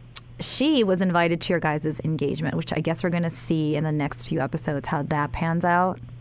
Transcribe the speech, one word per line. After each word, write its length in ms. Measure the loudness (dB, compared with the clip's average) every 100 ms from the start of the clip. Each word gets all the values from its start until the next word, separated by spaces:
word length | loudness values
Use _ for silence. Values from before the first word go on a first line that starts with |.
| -14 -14 -12 -2
she 440 | -2 2 2 4
was 160 | 4 4
invited 400 | 2 4 2 2
to 100 | 0
your 60 | 0
guys' 400 | 0 0 -2 -2
engagement, 500 | -2 -2 -2 -2 -2 -4
which 160 | -2
I 80 | -2
guess 220 | 0 0
we're 80 | 0
gonna 200 | 0 0
see 440 | -4 -2 0 2 0
in 60 |
the 60 | 0
next 320 | 0 -2 -4 -4
few 120 | -2
episodes 460 | -2 -2 -2 -4 -2
how 140 | -2
that 300 | 0 -2 -2
pans 320 | -2 0 2
out. 340 | 4 4 2 0 -10 -16